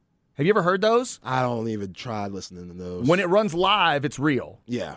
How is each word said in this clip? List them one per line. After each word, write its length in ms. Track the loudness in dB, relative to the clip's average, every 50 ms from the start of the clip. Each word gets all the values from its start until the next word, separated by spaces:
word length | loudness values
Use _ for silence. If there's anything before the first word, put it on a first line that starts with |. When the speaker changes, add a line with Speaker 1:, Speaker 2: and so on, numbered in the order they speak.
| _ _ _ _ _ _ _
Speaker 1:
Have 120 | 0 2
you 60 | 4 4
ever 100 | 4 4
heard 180 | 2 2 2
those? 400 | 2 2 2 2 0 -2 -8 -10 -6
Speaker 2:
I 200 | -4 -2 0 0
don't 260 | 0 -2 -2 -2 -4
even 240 | -4 -4 -6 -8 -10
try 340 | -10 -10 -8 -6 -6 -6 -6
listening 400 | -8 -10 -12 -12 -14 -16 -16 -14
to 40 | -14
those. 320 | -12 -10 -10 -6 0 2
Speaker 1:
When 140 | 4 4 4
it 80 | 4 4
runs 240 | 4 4 4 2 0
live, 540 | 0 2 2 4 4 4 4 2 2 0
it's 120 | -4 -4 -2
real. 420 | 0 0 0 0 -2 -6 -12 -18 _
Speaker 2:
Yeah. 320 | -6 -6 -4 -4 -6 -8